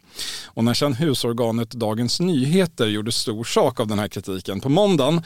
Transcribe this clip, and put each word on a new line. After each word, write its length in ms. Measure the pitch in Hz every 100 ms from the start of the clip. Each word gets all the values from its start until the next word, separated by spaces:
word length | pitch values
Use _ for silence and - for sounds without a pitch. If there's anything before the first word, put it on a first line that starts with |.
| - - - - -
Och 180 | -
när 100 | 117
sedan 200 | 117 147
husorganet 760 | 120 160 123 120 117 117 113 113
Dagens 480 | 123 107 110 120 -
Nyheter 680 | 175 156 135 185 175 - 110
gjorde 240 | 104 107
stor 320 | - - 107
sak 360 | 117 226 156 127
av 80 | 110
den 120 | 104
här 80 | 104
kritiken 520 | - 98 95 98 98
på 100 | 135
måndagen, 520 | 156 208 170 131 170